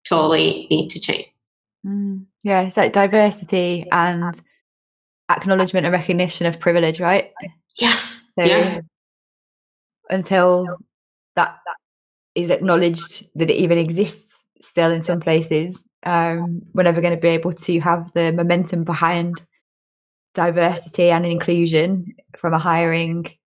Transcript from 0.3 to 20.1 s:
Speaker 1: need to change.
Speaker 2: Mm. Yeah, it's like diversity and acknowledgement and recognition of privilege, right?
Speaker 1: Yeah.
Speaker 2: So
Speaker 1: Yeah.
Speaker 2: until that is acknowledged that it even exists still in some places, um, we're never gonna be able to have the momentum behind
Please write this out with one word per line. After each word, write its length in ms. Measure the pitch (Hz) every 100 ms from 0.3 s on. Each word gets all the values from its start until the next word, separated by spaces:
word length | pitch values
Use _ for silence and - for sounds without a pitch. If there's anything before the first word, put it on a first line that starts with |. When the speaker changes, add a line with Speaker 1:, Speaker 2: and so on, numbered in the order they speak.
| 156 160 - -
Speaker 1:
need 200 | 156 -
to 100 | -
change. 260 | - - - _ _ _ _ _ 196
Speaker 2:
Mm. 400 | 202 202 190 190 _
Yeah, 180 | 202 190
it's 140 | 185 214
like 160 | 196
diversity 920 | 202 196 214 208 202 - 185 175 175 160
and 500 | 175 170 175 170 175 _ _ _ _ _ _ _ _ -
acknowledgement 540 | 170 185 190 185 185
and 80 | 175
recognition 540 | 175 170 175 180 - 170
of 120 | 165
privilege, 400 | - 170 165 160
right? 300 | 175 190 - - - - _ -
Speaker 1:
Yeah. 200 | 233 - - - _ -
Speaker 2:
So 60 |
Speaker 1:
Yeah. 360 | 175 175 185 170 165 _ _ _ _ _ _ _ _ _ _ _ -
Speaker 2:
until 560 | 190 185 190 180 180 180 180 _ _ _ _ _ -
that 200 | 170 - - - _ _ _ _ _
is 160 | - 175
acknowledged 760 | 170 196 170 175 170 - - -
that 160 | 151 160
it 60 | -
even 220 | 175 170
exists 680 | 165 165 208 - - - _ _
still 300 | - - 165
in 120 | 165
some 180 | 160 175
places, 640 | 165 160 160 156 170 185 _ _
um, 580 | - 170 165 170 175 170 -
we're 100 | -
never 160 | 180 170
gonna 160 | 170 165
be 120 | 170
able 240 | 165 170
to 280 | 165 - 170
have 300 | 170 170 170
the 180 | 170 165
momentum 520 | 170 170 175 175 170
behind 600 | 165 160 170 175 175 170 - _ _ _ _ _ _